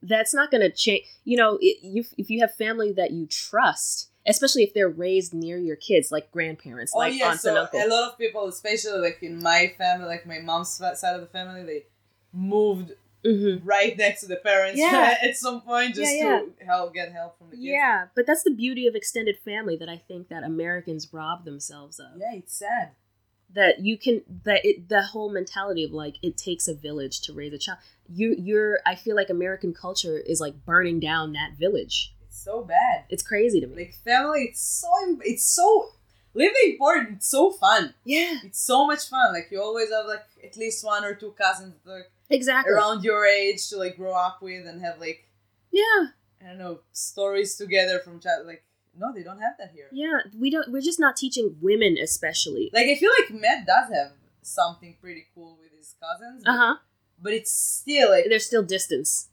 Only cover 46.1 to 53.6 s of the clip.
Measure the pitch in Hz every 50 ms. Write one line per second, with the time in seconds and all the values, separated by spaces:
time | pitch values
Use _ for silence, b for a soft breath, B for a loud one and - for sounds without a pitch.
46.1 | _ _ _ _ _ _ 185 180 180 190 185 180 170 - _ _ _ - - -
47.1 | - - 196 196 196 196 208 196 - - 208 190 185 190 185 185 185 180 180 180
48.1 | 170 170 - 185 170 - 160 165 165 160 _ _ _ _ _ _ _ 170 190 240
49.1 | 269 208 170 175 190 202 214 233 - _ - 175 160 160 143 277 269 262 294 320
50.1 | 320 269 - 196 208 220 240 277 285 320 294 - 240 269 269 320 330 - 311 277
51.1 | 262 - - 262 247 254 226 202 165 151 160 190 208 220 220 202 175 - - 160
52.1 | - - - 156 165 - - 165 147 - - - - 226 254 269 285 - 302 403
53.1 | 523 523 - - 214 220 214 220 269 277